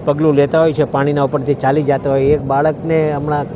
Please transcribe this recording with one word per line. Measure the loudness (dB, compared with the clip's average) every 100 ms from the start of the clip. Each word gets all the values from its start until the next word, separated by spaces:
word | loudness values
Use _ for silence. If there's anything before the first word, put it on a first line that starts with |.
પગલું | -2 0 2
લેતા | 2 2 2
હોય | 2
છે, | 2
પાણીના | -2 0 0 0
ઉપરથી | 0 -2 -2
ચાલી | 0 0 0
જતા | 0 0 0
હોય. | 0
એક | 2 0
બાળકને | 0 0 0 -2 -2 0 0
હમણાં | -2 -2 -4 -4